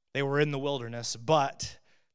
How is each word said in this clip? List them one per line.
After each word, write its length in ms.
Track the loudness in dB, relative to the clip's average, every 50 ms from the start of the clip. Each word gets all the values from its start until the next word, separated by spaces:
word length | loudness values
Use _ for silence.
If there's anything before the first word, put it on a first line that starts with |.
| _ _ -4
they 100 | -2 -2
were 160 | 0 2 2
in 120 | 2 2
the 80 | 2 -2
wilderness, 580 | -2 -2 -2 -2 -4 -6 -8 -8 -6 -8 -8 -6
but 600 | 2 4 4 4 4 2 -2 -8 -12 -12 -12 -16 _ _ _ _ _ _